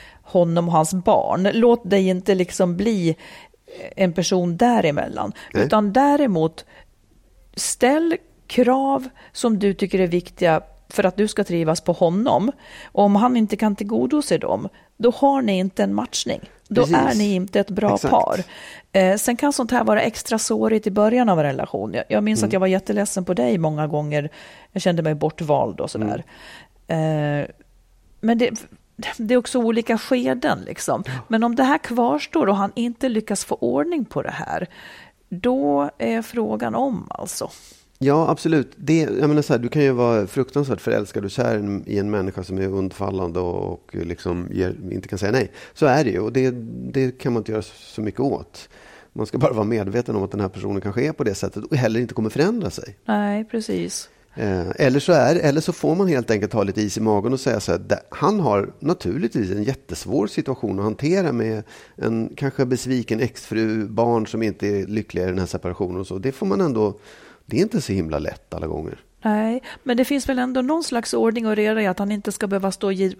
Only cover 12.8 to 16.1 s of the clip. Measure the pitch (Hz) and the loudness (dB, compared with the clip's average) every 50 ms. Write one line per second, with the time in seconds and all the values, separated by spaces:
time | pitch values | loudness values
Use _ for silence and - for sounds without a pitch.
12.8 | - - - - 202 202 202 202 226 247 247 233 214 202 214 196 226 214 202 - | -20 -4 2 4 4 6 6 4 4 4 4 2 2 2 0 0 0 0 0 -2
13.8 | 208 202 214 226 247 254 302 302 294 - 180 - - - 90 104 - - - - | -4 -2 0 0 2 2 2 0 2 2 0 0 2 0 -2 -2 -4 -8 -12 -16
14.8 | _ _ _ - - 240 240 - 285 277 277 269 254 214 196 185 185 190 - - | _ _ _ 0 2 2 2 4 2 2 4 2 2 2 2 0 0 -2 0 -2
15.8 | 202 196 202 208 247 - | 0 0 0 -2 -4 -4